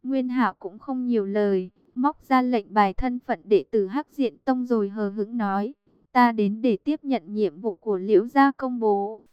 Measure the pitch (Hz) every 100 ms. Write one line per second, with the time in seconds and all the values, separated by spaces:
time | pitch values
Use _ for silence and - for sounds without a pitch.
0 | 254 269 254 247 214 - 190 208 - 254
1 | 247 233 196 208 202 190 185 _ _ 247
2 | 277 - _ 262 254 240 202 208 202 185
3 | 254 247 - 185 156 202 135 220 190 254
4 | - - 254 - - 254 247 226 202 208
5 | 208 202 208 233 202 196 208 285 _ _
6 | _ 254 240 220 202 220 240 202 - 302
7 | 277 240 156 208 202 147 220 180 220 190
8 | 196 202 240 277 277 269 262 247 220 202
9 | 202 220 _